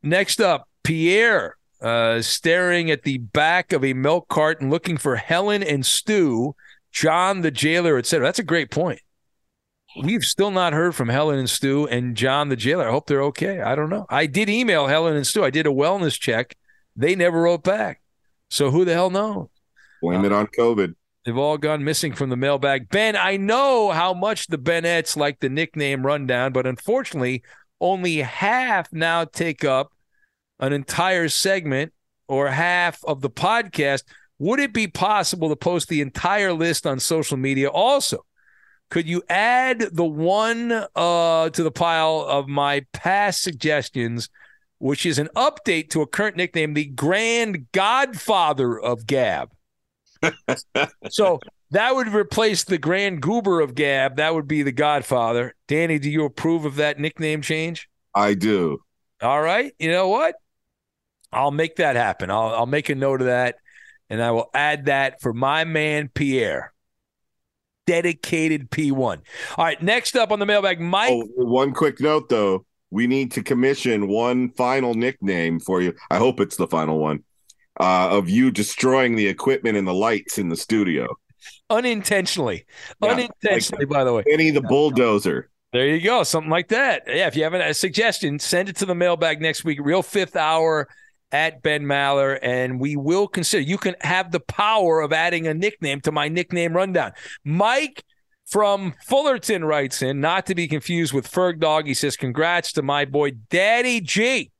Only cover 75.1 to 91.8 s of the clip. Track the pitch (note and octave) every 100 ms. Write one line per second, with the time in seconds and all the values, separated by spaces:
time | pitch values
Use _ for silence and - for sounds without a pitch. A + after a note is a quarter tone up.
75.1 | - F#2+ F#2 E2 E2 - F#2 F2+ - -
76.1 | F#2 B2 B2 G2+ - E2+ E2 D#2 D#2 D2+
77.1 | D2 - _ _ - _ - F#2 F#2 F#2
78.1 | G2+ F2+ G#2 C3 G2+ G#2 - C3 C3 B2+
79.1 | A2+ G#2 F2+ - C3 A#2 G#2+ F#2+ F#2 A2
80.1 | G#2+ - - F#2 E2 - A2 F#2+ D2 A#1+
81.1 | A#1+ _ _ - - _ A3 B3 A3+ F#3+
82.1 | G3+ F#3 - B2+ F2+ _ - - - G#3
83.1 | B3+ A#3+ - G#3 F#3 - - C#3+ D3 B2+
84.1 | A#2 B2 D#3 D#3+ D3 B2+ C3 D3+ A#2+ A#2+
85.1 | G#2 F#2+ C2 - _ _ B2 C#3 D#3 F3+
86.1 | A#3+ F3 E3 D#3 E3 F3 A3 C4+ D#3 -
87.1 | C#3 F3+ C3+ D#3 F3+ D#3 D3+ F#3+ D3+ A3+
88.1 | F3+ D3 C#3+ - F3 G3 F3+ G3 F3 F3
89.1 | E3+ E3 D#3 D#3+ D3+ E3 D3 C#3+ F3+ -
90.1 | G3+ F#3 F#3 D#3 D#3+ D#3+ D#3 C#3 - -
91.1 | _ _ C#3+ D#3+ D3 D#3 D3+